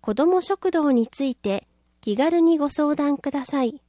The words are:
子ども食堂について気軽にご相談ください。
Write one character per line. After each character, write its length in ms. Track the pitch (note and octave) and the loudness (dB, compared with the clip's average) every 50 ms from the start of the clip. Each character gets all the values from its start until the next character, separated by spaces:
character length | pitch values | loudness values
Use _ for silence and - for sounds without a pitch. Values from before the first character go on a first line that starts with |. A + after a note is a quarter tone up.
子 140 | - - G#3+ | -4 -4 0
ど 120 | G#3+ C#4+ | 2 2
も 140 | E4+ F#4 F#4 | 2 2 2
食 300 | F4 - G4 - - F#4+ | 0 -2 -6 -2 -2 -2
堂 220 | E4 E4 D4+ D4 C4+ | 0 2 2 2 2
に 140 | A#3+ A3+ | 2 2
つ 180 | A3+ - - C#4 | 0 -4 -6 -4
い 100 | C4+ B3 | -4 -4
て 340 | _ _ G#3 G3 G3+ _ _ _ _ _ _ _ _ | _ _ -4 -4 -4 _ _ _ _ _ _ _ _
気 160 | - - G#3 | -6 -4 -2
軽 240 | G#3 C4+ D#4+ E4 E4+ | 0 0 2 4 4
に 160 | E4 E4 E4+ | 4 4 4
ご 140 | D#4 C#4+ C#4+ | 2 0 -2
相 240 | - - D4+ D4 D4+ | -2 -2 0 0 0
談 240 | D4 D4 C#4+ C#4+ C#4 | 0 0 -2 -2 -2
く 120 | - C#4+ | -4 -6
だ 140 | C4+ C#4+ C4 | -6 -6 -6
さ 200 | - - C#4 C4 | -4 -2 -2 -2
い。 180 | A#3 A3 C#4+ _ | -2 -4 -8 _